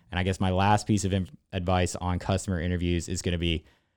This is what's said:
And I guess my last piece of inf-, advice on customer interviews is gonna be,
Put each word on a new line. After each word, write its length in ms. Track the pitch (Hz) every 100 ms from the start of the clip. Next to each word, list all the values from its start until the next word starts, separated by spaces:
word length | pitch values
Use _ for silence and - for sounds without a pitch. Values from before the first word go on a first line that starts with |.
| _
And 80 | 90
I 40 |
guess 160 | 92 92
my 100 | 95
last 360 | 92 98 104 -
piece 180 | 104
of 80 | 95
inf-, 160 | 95 90 - _
advice 420 | 95 90 90 90 -
on 220 | 90 90
customer 420 | - 98 - 90
interviews 480 | 87 90 87 85 -
is 140 | 92
gonna 160 | 95 85
be, 260 | 85 80 - _ _